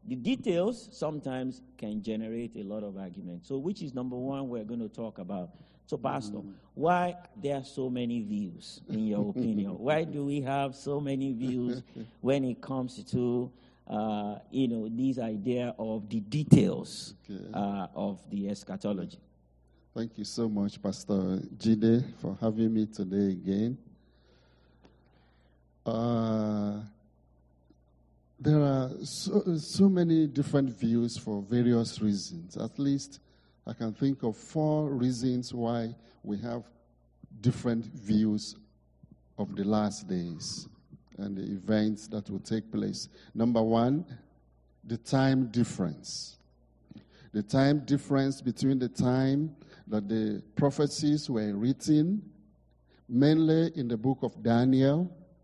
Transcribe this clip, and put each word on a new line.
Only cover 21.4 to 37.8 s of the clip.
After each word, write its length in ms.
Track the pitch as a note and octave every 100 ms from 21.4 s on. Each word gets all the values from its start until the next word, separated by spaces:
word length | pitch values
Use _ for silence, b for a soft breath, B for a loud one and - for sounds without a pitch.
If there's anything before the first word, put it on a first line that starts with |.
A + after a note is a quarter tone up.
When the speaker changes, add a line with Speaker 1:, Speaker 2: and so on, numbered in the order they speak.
| - -
Speaker 2:
Jide, 460 | A2 A2 A2+ A#2 B2+ -
for 160 | - G2+
having 340 | A2+ A2 A2+
me 120 | A2 G#2+
today 440 | - F#2+ G2 G2+
again. 480 | F#2+ F2+ G2 A2+ B3 - - b b b b b b b b b b b b b b b b b _
Uh, 960 | - A2+ A#2 A#2 A2+ A2 G#2+ G#2+ G#2 G#2 G#2+ - _ _ _ _ _ _ _ _ _ _ _ _ _ _
there 200 | C3+ D3+
are 300 | C#3+ C3+ B2+ -
so, 540 | - - - G3+ - E3
so 320 | - - G3
many 380 | F3+ F3 D#3+ D#3
different 420 | B2+ C#3+ C#3+ C3+
views 460 | A2+ A#2 A#2 A#2 A#2
for 260 | - G#2
various 580 | G2 A#2+ A#2+ A#2+ A#2 -
reasons. 540 | G#2+ G2+ - E2+ F2 -
At 220 | A2 -
least 420 | C#3 C#3 - - b b b b -
I 60 |
can 200 | A#2 A2+
think 280 | G#2 C#3 C3+
of 140 | A#2+ G#2+
four 540 | - D#3+ D3+ D3+ D3+
reasons 640 | C3+ B2 B2 B2+ B2 B2
why 400 | B2 A#2 A#2+ A2+ A#2+ b b
we 160 | - G2+
have 260 | A#2 A#2+ G#2+ _ _ _ _ _ - G#2+
different 440 | G#2 - B2 A2+